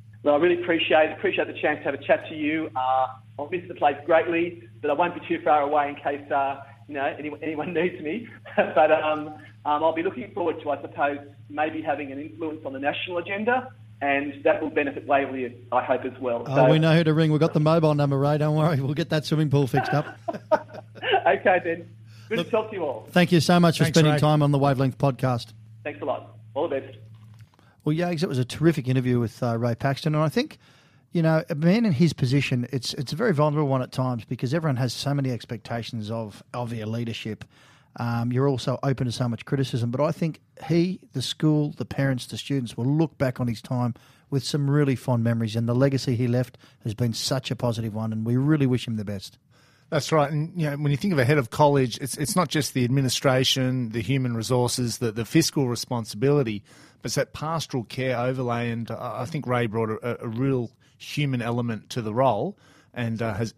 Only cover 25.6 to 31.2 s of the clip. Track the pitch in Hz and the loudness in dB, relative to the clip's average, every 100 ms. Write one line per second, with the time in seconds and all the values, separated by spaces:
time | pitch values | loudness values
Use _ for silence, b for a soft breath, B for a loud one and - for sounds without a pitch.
25.6 | - - 151 147 147 120 - - - 135 | -20 -14 -12 -8 -6 -6 -8 -20 -10 -4
26.6 | 165 135 - - - - - - b b | -2 -2 -6 -16 -20 -20 -20 -20 b b
27.6 | b b 151 156 175 165 175 127 123 - | b b -2 0 0 -2 -2 -2 -2 2
28.6 | 165 156 123 131 123 120 113 - 123 117 | 2 2 2 2 2 2 0 -2 -2 0
29.6 | 120 117 139 139 160 151 156 233 302 - | -2 0 -2 -2 0 0 0 0 -2 -6
30.6 | b b b b b 175 | b b b b b 0